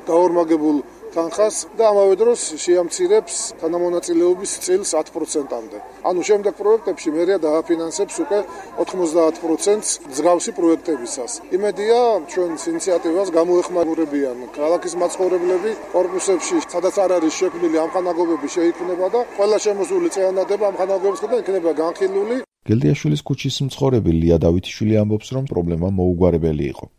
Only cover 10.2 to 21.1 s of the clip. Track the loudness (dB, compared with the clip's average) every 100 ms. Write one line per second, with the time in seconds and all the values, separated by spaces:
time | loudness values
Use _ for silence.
10.2 | 2 2 0 0 2 2 0 -4 -4 -8
11.2 | -8 -10 -4 -2 -2 -2 2 4 4 2
12.2 | -2 -4 -2 -2 -4 -4 0 0 2 0
13.2 | 2 2 4 2 2 0 0 0 -2 0
14.2 | -2 -4 -12 -4 0 0 -2 -2 -2 0
15.2 | 0 2 2 0 -2 -6 -4 0 0 -2
16.2 | 0 0 2 -2 -2 -2 0 2 2 2
17.2 | 2 0 -2 0 0 2 0 -2 -2 0
18.2 | 0 0 -2 0 0 0 -4 -2 0 0
19.2 | -2 0 2 2 2 -2 0 0 0 0
20.2 | 0 0 -2 0 0 -2 -2 0 0